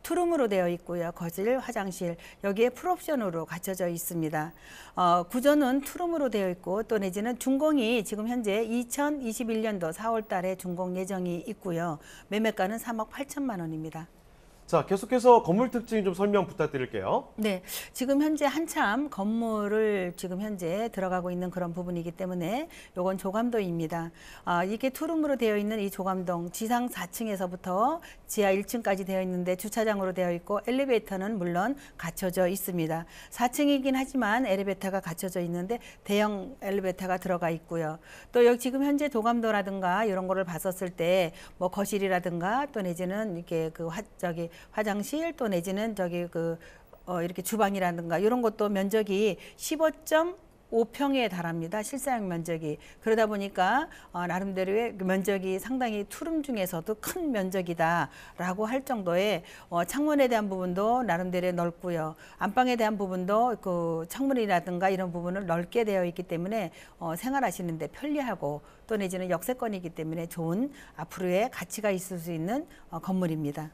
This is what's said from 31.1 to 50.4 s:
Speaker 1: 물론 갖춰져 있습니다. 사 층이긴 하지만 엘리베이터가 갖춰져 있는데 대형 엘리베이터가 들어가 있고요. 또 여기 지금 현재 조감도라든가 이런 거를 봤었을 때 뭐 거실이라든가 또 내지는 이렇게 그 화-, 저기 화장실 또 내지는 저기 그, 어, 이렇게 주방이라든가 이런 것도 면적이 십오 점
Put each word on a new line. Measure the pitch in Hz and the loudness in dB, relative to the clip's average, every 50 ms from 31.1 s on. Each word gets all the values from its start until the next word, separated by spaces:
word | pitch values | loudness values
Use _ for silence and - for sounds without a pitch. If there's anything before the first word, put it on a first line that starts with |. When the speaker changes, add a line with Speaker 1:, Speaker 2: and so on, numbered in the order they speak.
| 196 185 190 208 226 | -4 -4 -2 -2 -2
Speaker 1:
물론 | 202 175 175 170 175 196 233 285 285 - - - - | 0 0 0 2 2 2 2 -2 -4 -8 -20 -14 -8
갖춰져 | - 170 - - 196 185 180 190 185 | -8 -8 -6 -2 -2 0 2 4 4
있습니다. | 175 196 190 - - 180 175 160 156 156 165 165 - - - - - | 4 2 0 -4 -2 0 0 0 0 0 -4 -4 -8 -16 -20 -18 -14
사 | - - 240 | -2 0 0
층이긴 | 247 247 - 294 285 285 269 254 277 262 | 0 2 2 4 4 4 4 2 2 0
하지만 | 262 269 269 - 262 233 202 214 247 262 | 0 -2 0 0 0 2 2 2 2 2
엘리베이터가 | 220 190 190 196 202 190 190 - 190 190 196 | 2 2 0 2 -2 -2 -2 -2 -2 -2 -2
갖춰져 | - 170 165 - - 185 180 185 | -4 -4 -6 -4 -6 -4 -2 -2
있는데 | 175 170 170 175 175 190 233 233 - - - - - | -2 0 -2 -4 -2 -2 -4 -6 -6 -16 -20 -14 -2
대형 | - 202 208 208 208 208 196 185 180 170 - - | 0 2 4 4 2 0 -4 -6 -10 -12 -8 -4
엘리베이터가 | 196 196 202 190 185 180 185 190 185 185 | -2 -2 0 0 0 -2 -2 -2 -2 -2
들어가 | 185 - 190 185 170 175 160 | 0 0 0 0 0 2 0
있고요. | 165 160 - - 170 165 156 156 156 165 - - - - - - | -2 -2 -6 -6 -4 -2 -2 -2 -4 -8 -12 -20 -20 -20 -20 0
또 | - 247 240 | 4 8 8
여기 | 233 247 | 8 8
지금 | 240 - 262 247 269 277 | 6 0 -2 0 2 2
현재 | 285 285 285 294 285 | 2 2 2 2 0
조감도라든가 | 285 226 208 233 240 240 226 220 214 202 190 196 196 196 185 180 180 202 226 | 0 2 2 4 2 2 2 2 2 0 0 -2 -4 0 0 2 2 2 2
이런 | 220 190 190 185 | 2 0 0 0
거를 | 185 190 190 190 | 0 0 0 0
봤었을 | 175 175 165 - 190 180 - 190 180 | -2 -4 -2 -2 -2 -2 -2 -6 -6
때 | 175 - 165 170 185 190 180 160 - - - - - | -2 0 2 4 6 4 4 2 -2 -10 -18 -18 -6
뭐 | - 180 | -2 -2
거실이라든가 | 180 - 202 202 208 214 202 196 190 185 180 175 185 170 170 165 190 226 262 294 285 | -2 0 0 -2 0 0 0 2 2 2 2 0 -2 -2 0 0 0 0 0 -2 -2
또 | - 226 | -4 -4
내지는 | 190 180 170 170 185 180 190 208 220 214 175 | -4 -4 -4 -4 -4 -4 -2 -4 -4 -4 -6
이렇게 | 170 175 - 175 165 160 160 | -8 -6 -2 -2 -2 -2 -2
그 | 156 - 165 | -4 -6 -6
화-, | 165 160 208 208 - - | -6 -6 -6 -10 -10 -8
저기 | - - 175 165 170 170 165 - - - - | -4 -4 -4 -2 -4 -6 -8 -8 -16 -20 -8
화장실 | - - 214 214 196 202 196 - - 302 330 339 311 | -4 -2 0 0 0 -2 -2 -2 -2 -2 -2 -2 -2
또 | - 254 220 | -2 -2 0
내지는 | 190 170 170 196 190 202 214 226 214 | 0 0 0 0 -2 -2 -2 -2 -2
저기 | 202 185 175 175 175 175 | -2 -2 -2 0 -4 -4
그, | 170 - 170 165 165 165 165 - - - - - - - - - | -2 -2 -2 -2 -2 -4 -4 -10 -20 -20 -20 -20 -20 -20 -18 -8
어, | - 180 175 | -4 -2 -2
이렇게 | 170 175 185 190 | -2 -2 -4 -6
주방이라든가 | 180 - 226 214 220 196 202 196 185 175 170 170 170 165 170 160 | -4 -2 2 2 2 2 4 2 2 2 0 -2 -2 0 0 4
이런 | 196 214 247 247 | 4 4 4 4
것도 | 233 220 208 - 214 208 | 2 2 2 2 0 2
면적이 | 208 190 196 196 214 220 214 202 190 196 214 214 175 - - - - | 2 2 2 2 2 2 2 2 2 4 4 2 2 -2 -10 -20 -16
십오 | - - - 311 294 320 311 311 - - | -10 -4 -4 2 4 4 2 2 0 -2
점 | - 311 311 330 349 359 - | 2 4 4 4 2 -2 -8